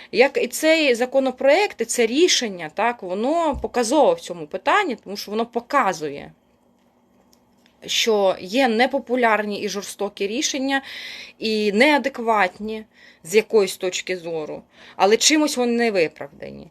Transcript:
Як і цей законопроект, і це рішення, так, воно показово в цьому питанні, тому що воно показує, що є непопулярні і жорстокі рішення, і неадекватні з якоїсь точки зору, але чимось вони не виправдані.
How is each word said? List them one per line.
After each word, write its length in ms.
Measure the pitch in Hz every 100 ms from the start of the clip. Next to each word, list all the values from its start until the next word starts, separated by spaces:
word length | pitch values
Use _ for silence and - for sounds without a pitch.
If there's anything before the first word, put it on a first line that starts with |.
| -
Як 260 | 190 269 240
і 100 | 240
цей 480 | - 311 320 294 233
законопроект, 840 | 254 269 269 254 269 311 403 -
і 40 | 233
це 200 | - 226
рішення, 680 | 254 349 - 240 185 160
так, 300 | - 220 240
воно 560 | 185 190 233 339 320 262
показово 520 | 220 240 226 302 233
в 60 | 170
цьому 280 | - 175 151
питанні, 480 | 190 - 359 392 220
тому 220 | - 202
що 140 | -
воно 140 | 214 233
показує, 840 | 247 240 285 220 175 156 139 147 160 _ _ _ _ _ _ _ _ _ _ _ _ _ _ -
що 500 | - - 214 196 180
є 280 | 185 220 262
непопулярні 960 | 220 262 277 240 247 233 214 208 202
і 80 | 202
жорстокі 580 | 190 196 - 202 - 196
рішення, 540 | 226 - - 269 277 269 - - - - -
і 320 | 220 214 214
неадекватні 1120 | 202 277 294 233 - 226 214 185 - 214 220 214 _ - _
з 120 | 160 202
якоїсь 420 | 208 220 190 -
точки 400 | 190 180 - 185
зору, 460 | 165 165 151 151 - _ - -
але 220 | 190 214
чимось 400 | - 311 302 269
вони 140 | 247
не 200 | 233 233
виправдані. 760 | 196 156 - 143 - 139 139 151